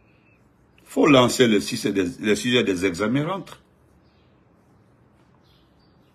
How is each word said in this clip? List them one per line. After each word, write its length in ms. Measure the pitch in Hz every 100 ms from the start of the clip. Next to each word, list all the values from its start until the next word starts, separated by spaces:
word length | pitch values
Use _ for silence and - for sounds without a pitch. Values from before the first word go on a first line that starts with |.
| _ _ _ _ _ _ _ _
Faut 220 | - - 165
lancer 400 | 135 120 - 123
le 140 | 104
sujet 320 | - 117 113
des, 120 | 98 90 85
le 140 | 104
sujet 300 | 104 123 123
des 200 | 104 90
examens 420 | 95 85 104 131 156
rentrent. 360 | 190 - - _ _ _ _ _ _ _ _ _ _ _ _ _ _ _ _ _ _ _ _ _ _ _ _ _